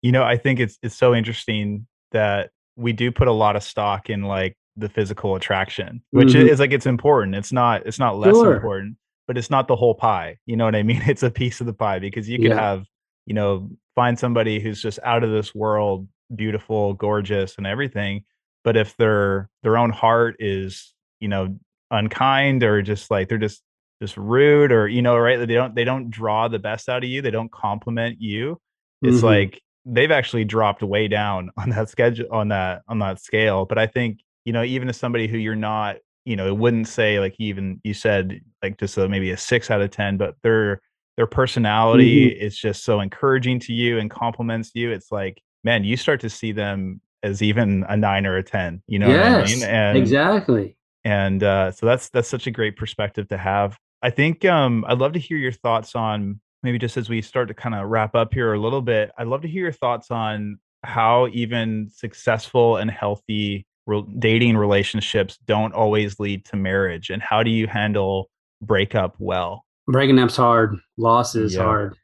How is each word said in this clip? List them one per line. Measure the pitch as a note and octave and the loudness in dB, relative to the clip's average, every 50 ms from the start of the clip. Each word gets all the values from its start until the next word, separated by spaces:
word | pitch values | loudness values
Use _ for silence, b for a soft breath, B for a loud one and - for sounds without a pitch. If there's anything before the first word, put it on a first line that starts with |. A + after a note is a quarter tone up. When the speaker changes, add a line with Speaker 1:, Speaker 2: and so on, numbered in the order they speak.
| - | 2
Speaker 1:
You | B2 B2 | 4 4
know, | C3 C3 | 4 4
I | A#2 A#2+ | 2 0
think | A#2+ - C#3 C3 B2 | 0 0 0 0 0
it's, | B2 G#2 - _ - | -2 -4 -4 _ -12
it's | A#2+ - | -12 -4
so | - - B2+ A#2+ | 2 4 4 4
interesting | A#2 A2 A2+ A#2 - - - A2 G#2+ G#2 G#2 G#2 G#2 A2 _ _ _ _ _ - | 4 0 -2 -6 -8 -6 -6 -4 -4 -2 -4 -6 -6 -10 _ _ _ _ _ -2
that | A2+ G#2+ G#2 G2+ G2+ F#2 - _ _ _ _ _ | 0 2 2 0 -2 -4 -6 _ _ _ _ _
we | - A#2+ A#2+ A#2 | -6 -4 -4 -2
do | G#2+ A#2 B2 A#2+ | 0 -2 -4 2
put | - C3+ B2+ | 2 4 4
a | A#2 | 4
lot | A2 A2 G#2+ G#2 | 4 4 2 2
of | G#2 G2+ | 2 -4
stock | - - - G#2 G#2 G2+ G2 - - | -6 -6 -4 -2 -2 -2 -4 -4 -6
in, | A2+ G2+ G2 | -6 -6 -4
like, | G2+ G2+ F#2+ F#2+ F#2+ G2 _ _ _ _ | -4 -4 -2 -2 -4 -6 _ _ _ _
the | - G#2+ G#2 | -10 -10 -6
physical | _ - G#2+ F#2+ G#2 - - G#2 F#2+ | _ -2 -2 -2 -4 -6 -4 -4 -4
attraction, | F#2 - - G2+ F#2+ F#2+ - - - G#2 - - A#2+ _ _ | -4 -2 -2 -2 -2 -2 -4 -6 -12 -12 -10 -12 -18 _ _
which | - - C3+ C3 B2+ | 4 6 8 8 8
Speaker 2:
Mm-hmm. | B2+ C3 B2+ | 8 8 8
Speaker 1:
is, | D3+ C3 | 8 6
like, | C#3 B2 C3+ | 4 2 2
it's | C3+ - | 0 0
important. | C#3 B2+ A#2 - D3 D3 C3 G#2 F#2+ F#2+ | 0 -2 0 4 4 4 4 4 0 -2
It's | G2 G2+ - - | -6 -6 -4 0
not, | B2+ B2 A#2+ A2+ G2+ - | 2 2 2 2 0 -2
it's | G#2+ A2 - | -8 -6 0
not | C3+ A#2+ G2+ G2 | 0 0 0 4
less | G#2 - G#3 | 6 8 8
Speaker 2:
Sure. | A#3 A#3 G#3 C#3+ | 8 8 6 4
Speaker 1:
important, | A2+ G#2 A2 G2+ F#2+ G2 G#2 A2+ _ _ _ _ _ _ - | 2 0 -4 -6 -6 -8 -10 -14 _ _ _ _ _ _ -6
but | B2+ B2 | -6 -6
it's | A2+ - | -4 0
not | D3 C3+ C3 - | 0 0 2 2
the | B2+ | 2
whole | - B2 A#2+ A2 | 2 4 2 2
pie. | - - A#2+ G#2+ F#2 E2 E2 D#2 _ _ | 2 0 0 0 0 -4 -8 -14 _ _
You | - A#2 | -6 -2
know | A2+ A#2 | 0 0
what | A2 G#2+ | 2 2
I | G#2+ G#2 | 2 2
mean? | G#2+ A#2+ B2 - | 2 0 0 2
<laughs> | |
It's | - C#3+ - - | 0 0 2 0
a | B2+ | -2
piece | A2+ - C3 B2 A2+ - | -2 -2 -4 -6 -6 -6
of | B2 | -8
the | A#2 A2 | -8 -6
pie | _ A#2 G#2 G2 F#2 | _ -4 -2 -2 -4
because | F#2 G2+ G2 A#2 G#2+ G#2 | -6 -8 -8 -8 -10 -8
you | A#2+ B2 | -2 2
could | A2+ A2+ | 2 2
Speaker 2:
Yeah. | A2 G#2+ | 2 2
Speaker 1:
have, | A2 G#2 G2+ F#2+ F#2+ _ _ _ _ _ _ _ _ | 0 -2 -2 -4 -8 _ _ _ _ _ _ _ _
you | - G#2 | -6 -4
know, | G#2+ G#2 G2+ G2+ F#2+ F#2+ G#2 - - _ _ _ | -2 0 0 -2 -2 -6 -12 -16 -18 _ _ _
find | - B2 B2 A#2+ A#2 | 0 2 2 2 0
somebody | - B2 A#2+ A#2 A2 A2 G#2+ G#2+ | -2 0 0 2 2 0 0 -2
who's | G#2+ A2 G#2+ G2+ - | -4 -6 -8 -6 -6
just | A2+ G#2 - - | -8 -8 -6 -4
out | G2+ A2 A#2 A#2 | 0 0 0 0
of | A2+ | 0
this | G#2+ G#2+ G#2 - - | -2 -2 -4 -4 -8
world, | G#2 G#2+ G#2+ G#2+ G#2+ G#2 G#2 G2 F#2+ F#2+ G2 _ _ _ _ A#2+ | -6 -2 -2 0 0 0 0 -2 -4 -8 -14 _ _ _ _ -10
beautiful, | G#2 G#2+ G#2+ G#2 G#2+ - _ A2 G#2+ G#2 G2+ G2 | -6 -6 -4 -4 -6 -6 _ -4 -2 -2 -2 -2
gorgeous, | G2 - G#2 G#2 G#2 G2+ F#2 G#2 G2+ F#2+ F#2+ - - | -2 -2 -2 -2 -2 -2 -2 -2 -2 -2 -4 -6 -8
and | G2 | -6
everything. | G2 G2+ A#2+ C#3+ C3+ - G#2+ G#2 G2 G2 G2+ G2+ _ _ _ _ _ _ _ _ | -6 -4 -4 -4 -6 -4 -6 -6 -4 -6 -8 -10 _ _ _ _ _ _ _ _
But | A#2 A2+ | 2 2
if | A2+ G#2+ G#2 - | 2 2 0 0
their, | _ A2+ A2 G#2+ G#2 G2+ G2 G2 G2 G2 G2+ _ _ _ | _ 2 2 4 2 2 0 0 -2 -4 -8 _ _ _
their | A2 A2 | 0 2
own | A2+ A#2+ A#2 | 2 2 0
heart | A2+ - - A2+ A2+ A#2 A#2 A#2 A2 - | 0 2 2 4 4 4 2 2 -2 -4
is, | A2 G#2 G2 F#2+ F#2+ F#2+ F#2+ - - _ _ _ _ _ _ _ | -4 -4 -4 -4 -6 -8 -10 -14 -18 _ _ _ _ _ _ _
you | A2 G#2 | -6 -4
know, | G2+ G2 F#2+ F#2+ F#2+ G2 _ _ _ _ _ _ A#2+ | -2 -2 -2 -4 -6 -10 _ _ _ _ _ _ -2
unkind | A2 G#2 G#2+ - - C3 C3+ C3+ C3+ C#3 C#3 C3+ C3 A#2+ | -2 -2 -2 -2 0 0 2 2 2 2 2 2 2 2
or | A2 G#2 G#2 G2 | 2 2 2 0
just, | G2 G#2+ G2 - - | -2 -4 -6 -4 -4
like, | A2 G2+ F#2+ G2 | -2 -2 -2 -2
they're | A#2 A2 | -2 -4
just, | G#2+ G#2 - - _ _ _ _ _ _ _ _ - | -4 -4 -6 -8 _ _ _ _ _ _ _ _ -14
just | F#2+ - | -14 -12
rude | - G2 G#2 A#2 B2+ C#3+ D3 D3 D3 D3 C#3 B2 | -10 -6 0 2 4 6 6 6 6 6 6 6
or, | A2+ G#2+ G#2 | 4 4 2
you | A2+ A#2+ | 2 2
know, | B2 A#2+ A#2+ | 2 4 4
right? | A#2 A#2 A#2+ B2+ A#2+ | 4 4 4 2 2
They | A#2+ A#2 A#2 | 0 0 2
don't, | A#2+ B2 B2+ G#2+ | 2 0 0 -2
they | A#2+ A#2 | -2 -2
don't | A#2+ B2+ C3+ C3 A#2 | -2 -2 -4 -6 -10
draw | A2 A2 A2 A2 G#2+ G#2+ A2+ A#2 | -10 -6 -4 -2 0 0 0 -2
the | A#2 G#2+ | -2 -4
best | G2 G#2+ G#2+ A2 - - | -6 -6 -8 -8 -6 -6
out | B2+ B2+ B2+ | -6 -6 -4
of | B2+ | -6
you. | B2+ C3+ C#3 | -8 -4 -4
They | B2+ | -4
don't | G#2+ A2+ A2+ A2+ - | -4 -4 -6 -6 -12
compliment | - - G#2+ G2+ G#2+ - - A#2 A#2 A2+ A#2 A#2 - | -8 -6 -6 -6 -6 -6 -6 -4 -4 -4 -4 -6 -8
you. | G#2+ A2 G2+ G#2+ A#2 C#3+ E3 E3+ _ _ _ _ _ _ _ _ - | -8 -8 -6 -6 -6 -8 -8 -12 _ _ _ _ _ _ _ _ 0
It's | B2+ B2 B2 | 2 2 4
Speaker 2:
Mm-hmm. | A2+ | 6
Speaker 1:
like, | A2+ G#2+ G2+ G2+ G2 - - _ _ _ _ _ | 6 6 4 4 2 -4 -12 _ _ _ _ _
they've | B2+ A#2+ A#2+ C3 D#3 | -2 2 2 4 4
actually | D#3+ C#3+ B2 - - A#2+ A2 | 4 2 0 -2 -2 -4 -2
dropped | G#2 G#2+ A2+ A2 G#2 G2+ - - | 0 0 2 2 2 0 -2 -4
way | G2+ G2 G#2 A2 G#2+ | -2 0 0 0 0
down | G#2 G#2 G#2 G#2 G2+ F#2+ F2+ F#2 - | 0 -2 -2 -2 -4 -6 -6 -10 -10
<laughs> | |
on | - G2+ A#2+ | -8 -6 -4
that | A#2+ G#2+ A2 G#2+ | -2 -2 -4 -6
schedule, | - - B2 A#2+ A#2+ A2+ A#2+ - A2 | -2 0 0 0 0 -2 -8 -6 -4
on | A2+ G#2+ G#2 | -2 -2 0
that, | G#2+ G2 F#2 F#2 F2+ F2+ - _ | 0 -2 -2 -2 -4 -8 -10 _
on | A2+ A2 | -6 -4
that | G#2 G2 F#2+ F#2 | -4 -4 -4 -8
scale. | - - - G#2+ A2 A2 G2 F#2+ F#2+ | -10 -4 0 2 2 2 2 0 -2
But | F#2 - A2 | -2 0 0
I | A2 | 0
think, | G#2+ _ B2+ B2 A#2 G#2 G2+ _ _ _ _ _ | 0 _ -4 -4 -4 -6 -10 _ _ _ _ _
you | A#2+ A2+ | -4 -2
know, | A#2 A#2 | -2 -2
even | B2 B2+ C3 B2+ B2+ | -2 -4 -4 -4 -6
as | A#2+ | -8
somebody | - - B2 A#2+ A#2 A2+ G#2+ | -6 -6 -4 -2 -2 -2 -2
who | A2+ A2+ | -4 -4
you're | A2 A2 A2 | -4 -4 -4
not, | G#2+ G#2+ G#2+ G#2+ G#2+ G#2+ G#2 G2 - _ _ _ _ _ | -4 -4 -4 -4 -4 -4 -6 -8 -10 _ _ _ _ _
you | C3 A#2 | -8 -6
know, | G2+ F#2+ | -2 -2
it | F#2+ G2 | -2 -2
wouldn't | G#2 A2 A#2+ A#2+ A2+ A2 A2+ | 2 2 2 2 2 -2 -4
say, | - - A2+ G#2+ G#2 G2+ | -2 0 2 2 2 2
like, | G2 F#2+ F#2+ _ | 0 -2 -4 _
even | A2 G#2+ G2+ F#2+ G2 F#2+ F#2 - _ | -8 -6 -6 -6 -6 -8 -8 -8 _
you | G#2+ G#2 | -8 -8
said, | - - A2+ G#2 G2 F#2+ F#2 F#2 - - _ _ _ - | -2 0 0 2 2 0 -2 -6 -10 -14 _ _ _ -8
like, | G2 G2+ _ | -8 -6 _
just | - G2 - - | -8 -6 -2 -2
a, | F#2+ F#2+ | -2 0
maybe | G2+ G2 F#2+ F#2 | 0 -2 -2 -4
a | F2+ | -6
six | - - - B2 A#2+ - - | -6 -4 0 0 0 0 0
out | A#2 G#2 G2+ | -2 0 0
of | G2 | -2
ten, | - - G#2 G2+ G2 | -4 -4 -4 -2 -2
but | F#2+ G2+ - - _ _ | -2 -4 -4 -6 _ _
their, | A#2 A2+ A2 A2 G#2 G2+ G2 _ _ _ _ _ _ _ | 2 2 2 2 0 -2 -4 _ _ _ _ _ _ _
their | - A#2 | -2 -2
personality | A2 - - C3 B2 - - A#2 G#2+ G#2+ A2 A2+ A2+ A2+ C3 C3 B2 B2 C#3+ C3+ B2 | -2 2 0 0 0 0 0 0 2 4 4 4 6 8 8 8 8 8 6 6 6
Speaker 2:
Mm-hmm. | A2 F#2+ G2+ | 2 0 -8
Speaker 1:
is | G#2 G2+ - | -8 -8 -6
just | - A2 G2+ - - | -6 -6 -6 -4 -2
so | - A2+ G#2 | 0 0 0
encouraging | G2+ G2 - - - C#3 C3 C3+ B2 B2 B2+ B2 | 0 -2 -6 -2 0 0 2 2 0 0 -2 -4
to | A#2 - A#2 | -4 -6 -4
you | A#2 A#2+ A#2+ A#2 A2+ | -2 0 0 0 0
and | G#2+ G#2+ | -2 -4
compliments | A2 - A#2 A#2 A2+ - A#2+ A#2 A2+ A2+ A2+ - _ | -6 -4 -6 -6 -4 -4 -6 -4 -4 -6 -6 -8 _
you. | A#2+ A#2 A#2+ | -6 -4 -4
It's | A2+ G2 - _ - | -4 -6 -8 _ -8
like, | G#2 G2 F#2+ F#2+ _ _ _ _ _ _ | -6 -6 -6 -10 _ _ _ _ _ _
man, | A#2 A#2+ A2+ G2 | 0 0 2 2
you | G2+ A#2 | 0 -2
start | C3 - - D3+ B2+ - | -2 0 0 0 0 -2
to | A2+ | -8
see | - - - A2+ G#2 | -10 -8 -8 -8 -4
them | G#2 G#2 G2+ G2+ G2 F#2+ F#2+ F#2 G2 _ _ _ _ - | -4 -4 -4 -4 -6 -6 -8 -10 -12 _ _ _ _ -6
as | G#2 G2 G2 | -6 -4 0
even | G#2+ G#2+ G2+ A#2 A#2+ G2+ G2 F#2+ F#2 - | 0 0 2 2 2 2 2 0 0 -2
a | G2+ | -2
nine | G#2 G#2+ G2+ G2 G2 G2 | 0 2 2 2 2 0
or | G2 F#2 | 0 -2
a | F#2+ F#2+ | -2 -4
ten, | - - G#2 F#2 F2 E2 F#2 _ - | -4 -4 -4 -4 -4 -8 -12 _ -6
you | G#2+ G2+ | -4 0
know | G2+ A2+ B2+ | 4 4 6
what | D#3 G3 | 6 6
I | A#3 | 4
mean? | B3+ G3+ - G2 A2+ B2 | 4 4 4 2 0 -2
Speaker 2:
Yes, | B2 | -2
Speaker 1:
And | G2+ A2 A2+ G#2+ G2+ G#2 C3+ | -2 0 2 2 2 4 2
Speaker 2:
exactly. | B2+ A2+ B2+ C#3 D3+ F3 G#3 G#3 G3 - B2+ A2 G2+ F#2+ - _ _ _ _ _ _ | 2 4 4 2 4 4 2 0 2 2 0 0 0 -4 -10 _ _ _ _ _ _
Speaker 1:
and, | A2+ G#2 G2+ G2 G2 F#2+ G2 G2+ | -2 0 0 0 0 0 2 2
uh, | G2+ G2 G2 F#2+ F#2+ | 2 4 2 2 0
so | F#2 - - | -2 -2 2
that's, | A2+ A#2+ B2+ - - | 2 2 2 0 -4
that's | _ B2+ A#2+ - | _ -2 -2 -2
such | - B2 - | -4 -6 -6
a | - | -8
great | A2+ - A2+ G#2+ G2+ | -4 -2 -4 -4 -4
perspective | - A2+ G#2+ - - G#2+ G2+ - - G2+ - | -6 -10 -10 -6 -6 -6 -6 -4 -6 -8 -6
to | - F#2+ | -8 -4
have. | F#2 F#2+ G2 G2+ G2+ G2+ G#2+ _ _ _ _ _ - | -2 0 0 2 0 0 -2 _ _ _ _ _ -4
I | B2 | -4
think, | A#2+ - C#3+ D#3 E3 - - | 0 2 0 0 0 0 0
um, | F#3+ F3+ D#3+ C#3+ B2+ A#2+ A2+ G#2+ - | 2 2 4 2 2 2 0 0 -2
I'd | A#2 B2 | 0 0
love | C3+ C#3+ D#3 | 0 0 -2
to | F3 | -4
hear | C#3 - E3 D3+ | -6 -4 -6 -4
your | C#3 B2+ B2 | -4 -4 -6
thoughts | - _ B2 A2+ A2+ G#2+ - - | -4 _ -2 -2 -2 -2 -4 -6
on, | B2 A2+ A2 G#2+ G#2+ G#2 G2 G2+ G#2 _ _ _ _ - | -4 -4 -4 -4 -4 -4 -6 -8 -10 _ _ _ _ -6
maybe | B2+ A#2+ A#2+ | -4 -4 -2
just | A#2 A#2+ - - | -4 -4 -6 -6
as | A#2 G#2 | -6 -4
we | A#2 A2+ G#2+ | -4 -6 -6
start | - - C3 B2 G#2+ | -4 -4 -4 -4 -4
to | G#2+ | -6
kinda | - - B2 A2+ G#2 G2 | -10 -8 -8 -6 -6 -6
wrap | G2+ A2+ A2+ A2 G#2+ _ | -2 0 0 0 0 _
up | A#2+ A#2 A2+ - | 0 0 0 -2
here | C3 A#2+ A2+ G#2+ | -2 0 0 0
a | G#2 | 0
little | G#2 A2+ B2+ C#3 B2+ | -2 -2 -2 -4 -2
bit, | A#2 A#2 A2 G#2+ G#2 - | 0 0 0 0 -2 -6
I'd | - A#2+ | -10 -8
love | A#2 B2+ C#3 D#3 | -6 -6 -6 -6
to | E3+ | -6
hear | D#3 F#3+ F3+ | -6 -6 -6
your | E3+ D3 | -6 -6
thoughts | _ - B2 A#2+ A#2 - _ | _ -4 -2 -2 -4 -6 _
on | B2 A#2 A2+ G#2+ G#2+ G#2+ G#2 G#2 G#2 - _ _ _ _ - | -6 -4 -4 -4 -4 -6 -8 -10 -12 -14 _ _ _ _ -16
how | - - A#2 A2+ A2+ A#2 A#2+ B2+ B2 | -8 -2 0 2 4 4 4 2 2
even | - A#2+ A#2+ A2 A#2+ A#2 A2+ A2 A2 G#2+ G#2+ G#2+ | 0 -4 -6 -4 -4 -4 -2 -2 -4 -4 -6 -8
successful | _ _ - A2+ - - - - A2+ A2 - - _ B2+ A#2+ A#2 A2+ | _ _ -14 -14 -14 -6 -2 0 0 0 -2 -4 _ 2 4 4 4
and | G2 G#2 G#2+ | 2 0 -4
healthy | G2+ - - G2+ G#2 G2+ _ - A2 G#2 G#2 G2+ G2+ G2+ G2+ _ _ _ _ | -6 -4 -4 -4 -4 -6 _ -6 -4 -2 -2 -2 -4 -6 -8 _ _ _ _
re-, | - G#2+ G#2 G#2 G2+ G2+ B2 | -4 -4 -4 -4 -6 -10 -2
dating | A#2 A2 A2+ A#2 A#2+ A#2+ A2+ A2 | 0 2 4 4 4 4 4 4
relationships | G#2 G2+ G2+ G2+ G2 - - G#2+ G2 - - A2+ G2 F#2+ - _ _ | 4 4 2 2 2 0 -4 -6 -6 -2 0 -2 -2 -2 -4 _ _
don't | - A2 G#2 A2 A2 - | -2 0 0 0 -2 0
always | - A2+ G#2+ G#2 G#2+ G#2+ G#2 G2+ _ | 0 2 2 2 2 0 -2 -4 _
lead | G#2 G2+ G2+ G2 G2+ | -6 -6 -6 -6 -8
to | - - | -8 -6
marriage. | G#2 G2 F#2+ F#2+ G2 G2 F#2 E2+ E2+ - - | -4 -2 0 0 0 0 -2 -4 -6 -8 -8
And | F#2+ G#2 - | -8 -8 -4
how | - G#2+ G#2+ A#2 | -2 0 0 2
do | A#2 | 2
you | A2+ A2+ A2 | 0 0 -2
handle | A2 - G#2+ G#2 G#2+ G#2 G#2 G2 F#2+ G2 F#2+ F#2+ _ _ _ _ _ _ _ | -2 -2 -4 -2 -2 0 -2 -2 -2 -2 -4 -6 _ _ _ _ _ _ _
breakup | - G#2+ A2 F#2+ G2+ G2+ - A#2 G#2+ G#2+ - _ | -4 0 0 0 0 0 0 -2 -2 -2 -6 _
well? | G2 F#2+ F#2 F#2 F2+ F2 F#2 - _ _ _ _ _ | -8 -4 -4 -4 -4 -4 -8 -12 _ _ _ _ _
Speaker 2:
Breaking | - B2+ C3 C#3 C3+ C3+ B2+ | 0 2 2 4 6 6 6
up's | B2+ A#2 A2+ | 6 4 2
hard. | - B2+ A#2+ A#2 A#2 A2+ G#2+ G2+ F#2 _ _ _ - | 2 4 4 6 4 4 2 0 -6 _ _ _ -2
Loss | A2+ A#2 A2+ A#2+ A#2+ - - | 2 4 4 4 2 0 -2
is | A2+ A2 G#2+ F#2 | -2 -2 -2 0
Speaker 1:
Yeah. | F#2 F#2+ | 0 0
Speaker 2:
hard. | - G#2+ G#2 G#2 G2 G2+ _ | 2 2 0 -2 -4 -8 _